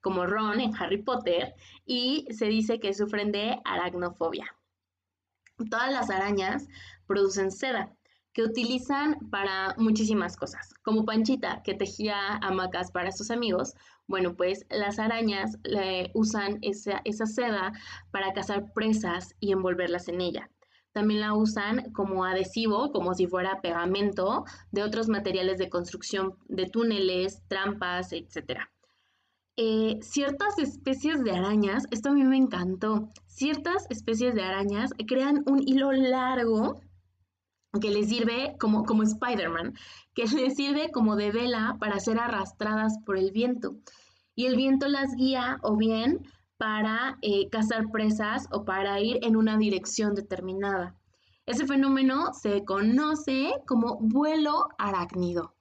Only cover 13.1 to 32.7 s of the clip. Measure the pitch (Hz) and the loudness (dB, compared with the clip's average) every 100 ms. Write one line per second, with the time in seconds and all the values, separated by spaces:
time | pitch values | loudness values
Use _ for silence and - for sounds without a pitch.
13.1 | 190 214 240 233 180 - - - _ - | -6 -4 -2 0 0 -2 -8 -20 _ -4
14.1 | 190 180 175 180 202 - 214 202 214 220 | 0 0 2 0 0 -4 -2 -2 0 0
15.1 | 233 220 196 214 214 196 202 190 185 180 | 0 0 0 -4 -6 -4 -2 0 -2 -2
16.1 | 220 214 214 196 208 208 202 202 196 - | 0 0 0 -2 -4 -4 -4 -4 -4 -4
17.1 | 214 220 220 240 208 185 214 - - - | -4 -4 -2 -2 -2 -4 -8 -16 -18 -8
18.1 | - 190 - - 202 - - 220 214 180 | -4 -4 -4 -2 -4 -4 -2 0 0 0
19.1 | 175 180 _ 202 190 185 175 175 175 175 | -4 -8 _ 0 2 2 0 0 -2 -4
20.1 | 175 180 - - _ _ _ _ 214 214 | -4 -2 -4 -10 _ _ _ _ 0 2
21.1 | 214 214 214 214 214 202 247 247 - 196 | 2 2 2 2 0 -2 -2 -4 -4 -2
22.1 | 190 185 185 185 220 220 208 285 220 180 | 0 0 0 -2 0 0 2 0 0 -2
23.1 | 180 175 180 190 196 175 170 175 196 202 | 0 0 0 -2 -2 -2 -2 0 2 0
24.1 | 190 185 277 - - - 202 214 220 226 | 0 0 -2 -4 -18 -6 -4 -2 -2 0
25.1 | 208 196 185 185 185 180 180 175 - - | 0 0 0 0 0 -2 -4 -6 -10 -6
26.1 | 196 190 185 - 185 185 226 233 208 185 | -4 -4 -6 -8 -4 -2 0 2 2 0
27.1 | 180 190 - - 190 196 202 180 180 180 | 0 -2 -6 -6 -4 -2 -2 -4 -4 -4
28.1 | 165 - 160 - 127 - _ _ _ _ | -8 -10 -12 -8 -8 -8 _ _ _ _
29.1 | _ _ _ _ - 226 220 220 220 - | _ _ _ _ -2 0 2 2 -2 -4
30.1 | 285 277 277 415 403 277 - 269 262 302 | -2 0 0 -2 0 -2 -2 -2 0 0
31.1 | 311 233 180 196 214 202 220 277 226 277 | 0 0 2 2 4 4 0 -2 -4 4
32.1 | 285 262 262 262 175 180 | 6 6 6 4 2 -2